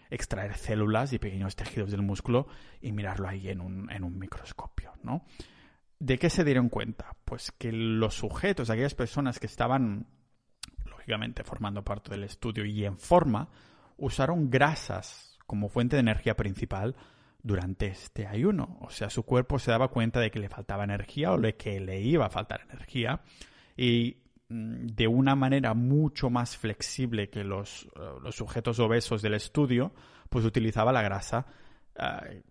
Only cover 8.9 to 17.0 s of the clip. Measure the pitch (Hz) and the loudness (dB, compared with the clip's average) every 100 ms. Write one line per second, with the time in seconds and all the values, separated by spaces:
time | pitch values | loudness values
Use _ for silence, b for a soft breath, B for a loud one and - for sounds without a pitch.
8.9 | - 120 - 135 113 107 - 120 131 120 | 0 -2 0 -2 -2 -6 -2 2 2 2
9.9 | 101 - _ _ _ _ _ - - - | -2 -8 _ _ _ _ _ -16 -10 -10
10.9 | - - 107 117 117 - - 104 101 101 | -10 -6 -4 -4 -8 -10 -8 -6 -6 -6
11.9 | 104 - 101 101 - 120 107 104 104 101 | -8 -8 -10 -10 -8 -6 -4 -4 -2 -4
12.9 | 95 - 175 160 107 - B B B B | -4 4 6 6 2 -2 B B B B
13.9 | - 139 - - 175 143 127 143 160 - | -8 -4 0 2 2 2 6 4 4 -4
14.9 | 95 - - - _ - 104 104 - 123 | -8 -8 -16 -20 _ -6 -4 -2 0 2
15.9 | 135 117 107 - 110 107 95 113 98 107 | 4 4 2 0 0 -2 -4 -4 -4 -4
16.9 | 131 | -6